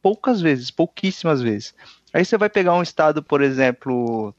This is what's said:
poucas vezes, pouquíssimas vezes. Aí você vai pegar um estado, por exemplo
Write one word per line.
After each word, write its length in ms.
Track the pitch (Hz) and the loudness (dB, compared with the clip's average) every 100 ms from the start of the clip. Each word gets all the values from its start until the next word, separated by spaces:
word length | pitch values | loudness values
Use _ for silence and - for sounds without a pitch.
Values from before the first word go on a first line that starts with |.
poucas 400 | 190 220 277 233 | 0 -2 -2 0
vezes, 300 | 165 135 127 | 2 0 -4
pouquíssimas 720 | - 165 - 190 - 170 143 | -2 -2 -2 -6 -4 -2 0
vezes. 320 | 120 104 - _ - - _ | 0 -4 -8 _ -20 -20 _
Aí 100 | - | -2
você 140 | 185 214 | 0 0
vai 100 | 208 | 0
pegar 240 | 208 180 | 0 2
um 80 | 175 | 2
estado, 380 | 170 - 156 151 | 0 0 2 0
por 200 | 147 147 | -2 0
exemplo 880 | 139 131 131 123 135 123 120 113 107 | 2 2 0 0 -4 -2 -2 -4 -6